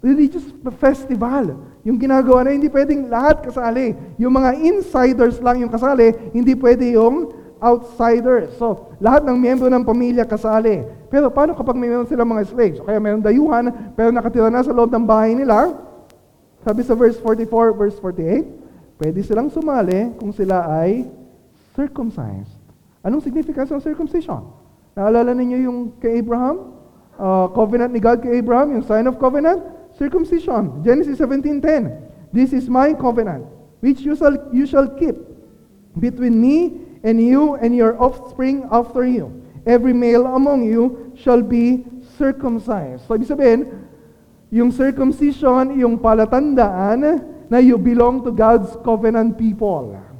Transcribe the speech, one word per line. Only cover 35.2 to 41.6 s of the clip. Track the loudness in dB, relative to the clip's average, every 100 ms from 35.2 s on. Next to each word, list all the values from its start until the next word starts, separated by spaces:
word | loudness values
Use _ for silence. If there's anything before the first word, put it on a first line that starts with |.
| -12 -20 -20 _ _ _ _ -6
between | -4 -2 0 2
me | 4 2 0 -6 -20 -6
and | 0 2
you | 4 4 2 0
and | 0
your | 2 2 4
offspring | 0 0 -14 -6 -4 -4 -2
after | -2 0 -2
you. | 0 -2 -4 -14 -20 -10 2
Every | 2 4 2
male | 4 2 2
among | 2 2 2 2
you | 2 0 -2 -18 -6
shall | 2 2
be | 2 0